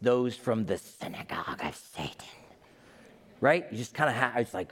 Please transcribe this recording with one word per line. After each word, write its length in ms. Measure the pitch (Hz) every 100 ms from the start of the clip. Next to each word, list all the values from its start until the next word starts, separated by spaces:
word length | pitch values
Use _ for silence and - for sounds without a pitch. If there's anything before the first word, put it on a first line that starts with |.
Those 340 | 117 123 123 117
from 300 | - 113 107
the 120 | 90
synagogue 840 | - - - - - 82 - -
of 120 | - -
Satan. 520 | - - - - - - - - - - - - - - - -
Right? 240 | 120 165 -
You 60 | 107
just 160 | 120
kinda 200 | - 151
ha-, 200 | 113 127 120
it's 160 | 120
like 180 | - 92